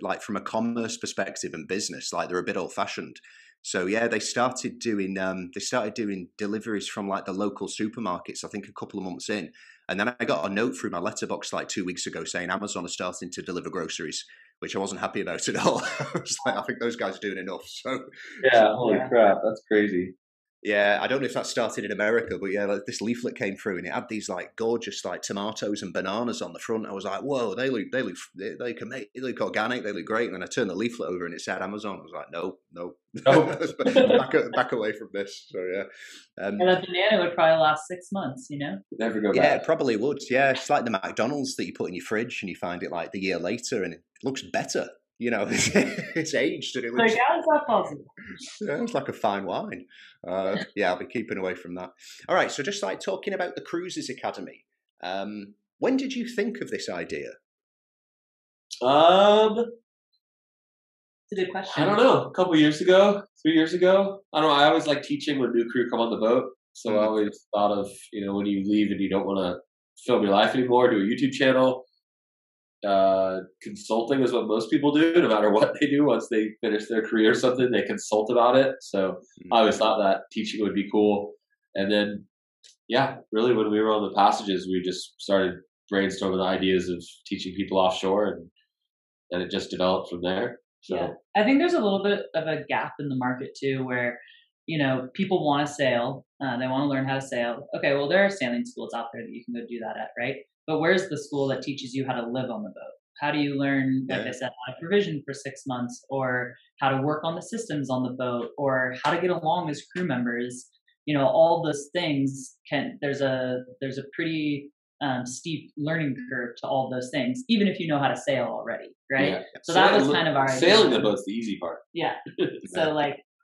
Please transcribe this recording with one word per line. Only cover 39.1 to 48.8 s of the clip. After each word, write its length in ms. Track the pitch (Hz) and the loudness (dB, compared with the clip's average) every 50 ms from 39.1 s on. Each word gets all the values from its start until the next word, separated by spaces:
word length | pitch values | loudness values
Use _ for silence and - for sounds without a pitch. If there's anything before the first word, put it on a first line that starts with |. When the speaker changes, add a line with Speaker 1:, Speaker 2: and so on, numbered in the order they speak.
| 104 107 | 0 2
Speaker 2:
go 120 | 104 98 - | 2 2 4
Speaker 1:
Yeah, 80 | 127 | 4
Speaker 2:
back. 200 | 151 147 135 - | 4 4 4 2
Speaker 1:
it 40 | - | 0
probably 320 | - 165 151 143 131 113 | 0 0 2 2 0 0
would. 220 | 101 113 147 143 139 - - | 0 0 -2 -4 -4 -4 -2
Yeah, 220 | 120 131 139 135 | 2 2 4 2
it's 180 | 127 127 - - | 2 0 0 0
like 160 | 147 143 123 | 0 0 0
the 60 | 117 | 0
McDonald's 640 | 110 95 92 87 - - 110 123 147 143 131 131 - | -2 -2 -4 -4 -2 -2 -2 0 -2 -2 -4 -6 -6
that 100 | - 101 | -6 -8
you 80 | 85 - | -8 -6
put 140 | - 117 82 | -6 -6 -6
in 60 | 90 | -6
your 100 | 87 - | -8 -6
fridge 380 | - 110 107 120 123 - - - | -4 -2 -2 -2 -4 -6 -8 -8
and 60 | 92 | -8
you 60 | 85 | -8
find 280 | - - 90 87 87 92 | -6 -6 -6 -6 -6 -6
it, 80 | 73 | -6
like, 200 | 85 85 82 - - | -6 -6 -8 -8 -6
the 60 | 98 | -4
year 200 | 95 95 90 85 | -4 -2 -2 -2
later 440 | 87 90 113 117 - - 131 107 92 | -2 -4 -4 -6 -6 -4 -4 -4 -4
and 120 | 87 82 | -6 -8
it 80 | 80 _ _ _ _ - | -12 _ _ _ _ -6
looks 200 | 135 135 - - 90 - | -6 -6 -6 -6 -6 -4
better. 360 | 107 - - - - - - - _ _ _ _ | -4 -4 -4 -4 -4 -4 -6 -10 _ _ _ _
You 120 | - 117 120 | -6 -2 -2
know, 160 | 120 101 104 | 0 0 0
<laughs> 20 | - | 0
it's, 180 | 110 101 - - - | 0 0 2 2 4
it's 580 | 214 262 - - - - - - 170 156 - - | 2 2 2 -2 -6 -8 -6 -4 -6 -4 -2 0
aged 420 | 135 139 160 - - - - - | 0 0 0 -2 -4 -8 -8 -6
and 80 | 127 117 | -6 -6
it 80 | 117 120 | -2 0
Speaker 3:
Like, 160 | - 226 226 | 2 2 4
Speaker 1:
looks 100 | 220 233 247 | 4 4 2
Speaker 3:
how 100 | 285 330 | 2 2
is 80 | 339 330 | 2 2
that 220 | 320 302 294 294 | 2 2 2 2
possible? 380 | - 220 190 - - 147 147 - - _ - - - - - - - - - | 2 0 0 0 -2 -8 -14 -16 -18 _ -20 -18 -18 -16 -16 -16 -16 -12 -8
Speaker 1:
Yeah, 200 | 208 170 143 - | -6 -4 -4 -4